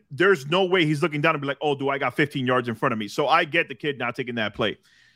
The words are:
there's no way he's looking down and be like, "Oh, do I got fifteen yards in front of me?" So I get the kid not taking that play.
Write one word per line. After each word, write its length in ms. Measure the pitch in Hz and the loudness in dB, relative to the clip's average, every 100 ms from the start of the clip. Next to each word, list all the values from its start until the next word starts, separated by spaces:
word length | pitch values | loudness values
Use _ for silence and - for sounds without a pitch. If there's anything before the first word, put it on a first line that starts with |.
| _ | _
there's 380 | 139 190 175 139 | -4 0 0 0
no 180 | 180 | 0
way 180 | 185 190 | 2 2
he's 200 | 151 151 | 2 2
looking 180 | 165 147 | 0 2
down 140 | 160 | 0
and 60 | 151 | 0
be 60 | 139 | -2
like, 100 | 135 | -2
"Oh, 140 | 151 | -2
do 140 | 139 139 | 0 -2
I 80 | 139 | 0
got 180 | 131 | 0
fifteen 300 | - 143 147 127 | 0 0 0 2
yards 200 | 127 120 | 2 0
in 60 | |
front 180 | 113 139 | -4 -6
of 60 | 110 | -6
me?" 80 | 104 | -4
So 200 | - 135 | -2 2
I 180 | 160 | 2
get 220 | 170 165 160 | 2 0 -2
the 80 | |
kid 220 | 131 151 131 | -4 -6 -4
not 160 | 123 | -4
taking 200 | 123 123 | -4 -4
that 180 | 120 104 | -2 -2
play. 220 | - 110 - _ _ _ | -2 -2 -4 _ _ _